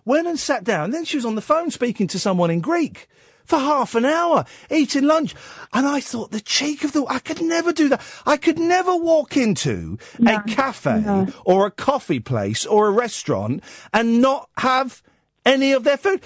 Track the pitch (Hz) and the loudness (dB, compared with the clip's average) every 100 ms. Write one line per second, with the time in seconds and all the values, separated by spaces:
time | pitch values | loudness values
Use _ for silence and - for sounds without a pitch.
0 | - 285 339 330 - 254 180 185 156 302 | -2 0 0 -4 -2 -4 -2 -2 -2 -4
1 | 320 302 233 220 - 311 339 - 247 - | -4 -4 -2 -6 0 0 0 -4 -4 -2
2 | 196 190 202 185 170 165 180 339 294 104 | -2 -2 -2 0 0 0 0 0 -2 -6
3 | - _ _ _ _ 320 269 294 233 233 | -20 _ _ _ _ 0 2 0 0 0
4 | 247 320 349 294 - - - 311 277 277 | 0 2 2 0 0 -12 -4 0 2 2
5 | 285 311 269 - - - - 226 277 285 | 2 2 0 -8 -20 -20 -6 -2 0 -2
6 | - 240 214 214 - - 285 294 294 294 | -4 -8 -6 -8 -4 -2 -2 -4 -2 -2
7 | 262 254 - 320 330 330 339 320 294 226 | -2 -6 -6 -4 -2 0 0 0 2 0
8 | - - - 294 - 320 330 359 370 359 | -4 -8 -2 0 0 0 2 2 2 0
9 | 339 320 277 - 233 160 143 98 82 101 | 2 2 2 0 2 0 -2 -4 -6 -12
10 | - - 233 214 208 220 269 - - 220 | -14 2 2 2 -2 -2 -2 -2 -2 0
11 | 214 196 190 - - 185 202 - - 277 | 2 0 0 -2 2 4 4 0 -2 -2
12 | - 143 - 120 101 110 - 208 214 202 | -2 -4 -2 -2 -2 -4 0 2 4 2
13 | 240 - - 110 104 147 - - - 208 | 0 -6 -4 -4 -2 -6 -8 -20 -4 0
14 | 233 233 262 269 - - 254 262 262 - | 2 4 4 2 -6 -4 0 0 -2 -8
15 | _ _ _ _ - 269 269 269 240 277 | _ _ _ _ 2 2 4 2 2 0
16 | 392 381 | 0 -2